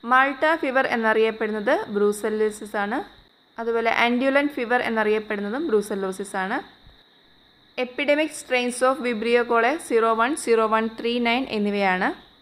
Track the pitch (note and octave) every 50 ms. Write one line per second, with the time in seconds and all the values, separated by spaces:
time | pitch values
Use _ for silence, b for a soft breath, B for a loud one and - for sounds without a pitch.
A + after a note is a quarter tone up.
0 | - A#3 B3+ C4 C4 C#4 C#4 C#4 D#4 D#4 E4 D#4+ - C#4 B3 C4+ C4+ - - A#3
1 | A3+ A3 A3 A3 A3 A3 G#3+ A3 A#3 G#3+ G#3+ G#3+ G3+ A#3 D4 G4+ A4 - G#3 G3+
2 | G#3 G#3 G#3 G#3 - A3 G#3+ G#3+ G#3+ G#3+ G#3 - G#3+ G#3 - G#3+ G3+ G3+ A#3 D4+
3 | G4+ - - - _ _ _ _ _ _ _ - A3+ A#3 A#3 A3+ A3+ A3+ - -
4 | A#3 A#3+ A#3+ B3 C4+ C4+ C4+ C#4+ C#4+ C#4+ C#4+ C4+ A#3+ A3 B3 B3 - - A3+ A3
5 | G#3+ G#3+ G#3+ A3 G#3+ G#3+ A3 G3+ G3+ G3+ A3 C#4 E4+ D#4 G#3+ G#3 G3+ - G#3+ G3
6 | G3 F#3+ F#3+ - G3 G3 - G3 F#3 F#3+ A#3 D4 - - - _ _ - - _
7 | _ _ _ _ _ _ _ _ _ _ _ _ _ _ _ - B3+ B3 B3 -
8 | C#4+ B3+ D4 D4 D#4+ D4+ - - - - B3+ B3 B3 B3 A#3+ - B3+ B3+ C4+ -
9 | A#3 B3 A#3+ G#3 A3+ A#3 A#3 A#3+ A#3 A#3+ A#3 A#3 C#4 C4+ D4 E4 - - B3+ A3+
10 | A3 A3+ A3+ A3+ A3+ B3+ D#4 - - B3 A3+ A3 A3 G#3+ A3 A3 A3+ A3+ A3+ -
11 | A#3 A#3 A#3+ B3 A#3+ A#3 A#3 C4 C4 - - G#3+ G#3 G#3 G3+ G3+ G3+ F#3+ F#3 F#3
12 | G3 C4 F4+ - - - _ _